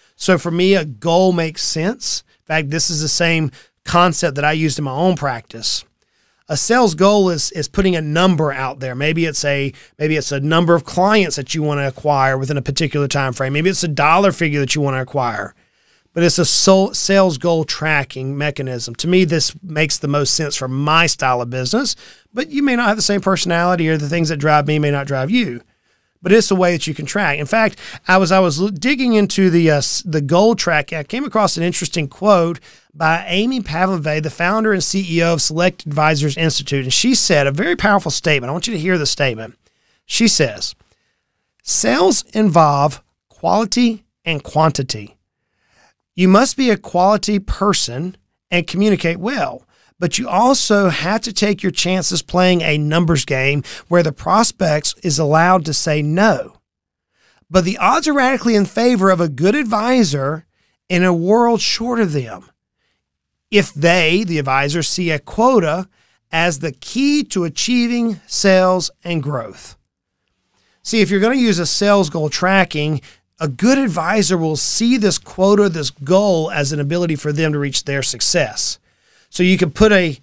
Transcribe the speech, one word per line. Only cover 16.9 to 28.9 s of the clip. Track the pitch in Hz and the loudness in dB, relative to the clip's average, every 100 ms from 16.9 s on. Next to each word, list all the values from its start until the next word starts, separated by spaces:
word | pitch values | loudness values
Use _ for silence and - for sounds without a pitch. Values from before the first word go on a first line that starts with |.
sales | - - 196 190 139 | -2 2 2 2 0
goal | 170 165 | -2 0
tracking | 156 - 156 151 135 131 131 139 | -2 -4 -2 -2 -2 -8 -8 -4
mechanism. | 147 143 131 123 120 113 | -4 -4 -6 -8 -8 -6
To | 165 | 0
me, | 180 | 2
this | 175 160 - - | 2 0 -2 -6
makes | 180 151 156 - | -8 -2 -2 -2
the | 143 | -2
most | 147 139 | -2 -2
sense | - 151 - | -2 -4 -6
for | 131 | -6
my | 131 147 160 165 | -2 2 2 2
style | - 131 123 | 0 -2 -2
of | 120 | -4
business, | 127 127 226 277 - - - _ | -6 -2 -2 -2 -6 -14 -20 _
but | 220 311 | -8 -6
you | 285 | -2
may | 285 240 | 0 2
not | 240 | 0
have | 220 | 0
the | |
same | - 202 | 0 0
personality | 190 185 175 170 175 175 160 | 0 0 0 0 0 0 0
or | 160 | -2
the | 147 | -2
things | 170 156 | -2 -2
that | 151 | 0
drive | 151 151 147 | 2 2 2
me | 151 | 0
may | 147 | 0
not | 143 135 | -2 -4
drive | 135 139 | -4 0
you. | 247 185 120 - _ _ _ _ _ | 0 0 -6 -16 _ _ _ _ _
But | 185 | 2
it's | 220 214 | 4 4
a | 185 | 2
way | 180 | 2
that | 170 - | 0 -4
you | 147 | -8
can | 151 | -6
track. | 202 180 147 | -2 -2 -2
In | 147 | -2
fact, | 226 220 - - - - | 0 0 -4 -14 -8 2
I | 185 | 4
was, | 175 | 4
I | 190 | 4
was | 180 147 | 2 0
l-, | 202 | -2
digging | 170 240 | -2 -2